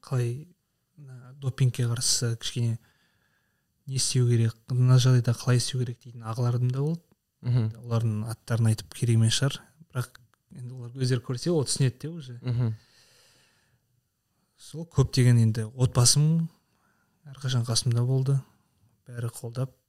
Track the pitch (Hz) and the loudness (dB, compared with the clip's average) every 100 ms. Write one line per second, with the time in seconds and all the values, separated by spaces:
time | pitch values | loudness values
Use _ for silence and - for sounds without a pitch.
0 | - 131 120 127 165 _ _ _ _ _ | -4 -4 -4 -6 -14 _ _ _ _ _
1 | 139 127 127 139 139 - 131 120 120 117 | -20 -20 -20 -8 -8 0 0 0 -4 -2
2 | - - 120 113 - - 120 113 _ _ | -2 0 -2 -4 -6 -4 -4 -4 _ _
3 | _ _ _ _ _ _ _ _ - 135 | _ _ _ _ _ _ _ _ -10 -4
4 | - 131 120 117 113 - _ 123 127 127 | -2 2 2 4 2 -2 _ 2 6 6
5 | 127 127 120 117 - 123 - 127 123 120 | 6 4 2 -2 2 0 0 -4 -6 -8
6 | 120 117 113 113 120 120 123 131 143 165 | -16 -16 -10 -2 -2 0 0 -2 -2 -4
7 | _ _ _ _ - 123 110 113 120 117 | _ _ _ _ -2 0 0 -4 -4 -2
8 | 113 107 113 113 - 113 113 107 - - | 0 -2 -6 -10 -6 0 2 0 -4 -4
9 | 117 113 113 - 135 - - _ - 127 | 2 4 4 2 -2 -4 -14 _ -12 -10
10 | 117 - _ _ _ - 123 127 120 127 | -10 -12 _ _ _ -18 -16 -14 -16 -6
11 | 127 127 - 123 165 170 131 - 131 - | -2 -2 -4 -6 -2 0 0 0 0 0
12 | 147 170 127 120 123 120 120 110 _ _ | -12 -12 -14 -10 -4 0 -2 -2 _ _
13 | _ _ _ _ _ _ _ _ _ _ | _ _ _ _ _ _ _ _ _ _
14 | _ _ _ _ _ _ - 147 165 - | _ _ _ _ _ _ -18 -14 -6 0
15 | 127 - 123 120 113 110 110 131 123 - | 0 4 4 6 4 2 -6 -2 0 4
16 | 120 147 151 165 165 _ _ _ _ _ | 4 4 4 2 -2 _ _ _ _ _
17 | _ _ 147 131 139 127 117 113 - 117 | _ _ -20 -10 -4 -2 0 -2 0 0
18 | 123 131 131 139 - _ _ _ _ _ | 2 0 0 -2 -4 _ _ _ _ _
19 | - 120 117 - 117 117 131 _ | -18 -10 -10 -10 -12 -8 -8 _